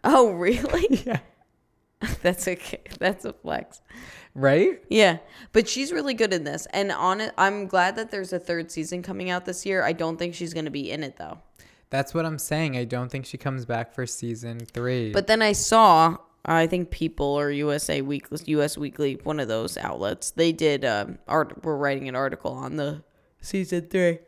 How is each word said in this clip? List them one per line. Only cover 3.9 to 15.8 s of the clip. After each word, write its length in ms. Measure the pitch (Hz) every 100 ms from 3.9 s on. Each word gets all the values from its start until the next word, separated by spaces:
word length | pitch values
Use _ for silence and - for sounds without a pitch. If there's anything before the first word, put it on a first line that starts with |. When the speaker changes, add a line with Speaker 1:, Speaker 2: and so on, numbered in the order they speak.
| - - - -
Speaker 2:
Right? 480 | 135 135 147 240 339 -
Speaker 1:
Yeah. 260 | 220 196 165 - - -
But 140 | 214 233
she's 260 | 247 277
really 200 | 339 277
good 220 | 226 214
in 100 | 180
this. 220 | 143 156 -
And 180 | - 202
on 300 | 151 180 196
it, 100 | 220 -
I'm 280 | 196 208 190
glad 300 | 185 180 214
that 140 | 226
there's 240 | 202 185
a 40 | 180
third 320 | 175 170 165
season 320 | - 160 180
coming 280 | 175 190 180
out 160 | 180 180
this 180 | 180
year. 180 | 202 185
I 120 | 123
don't 240 | 165 165 165
think 160 | 175
she's 180 | 165 170
gonna 180 | 165 156
be 200 | 143 123
in 120 | 143
it, 140 | 139 -
though. 220 | 78 - _ _ - _ _
Speaker 2:
That's 240 | 135 135
what 140 | 165 165
I'm 120 | 156
saying. 380 | - 151 160 127
I 80 |
don't 240 | 120 123 123
think 160 | 135
she 140 | 131 -
comes 260 | 143 131
back 300 | 120 113 117
for 100 | -
season 540 | 123 - 120 113 117 117
three. 500 | 113 120 123 127 110
Speaker 1:
But 160 | 104 -
then 140 | 220
I 120 | 214
saw, 640 | 202 - 226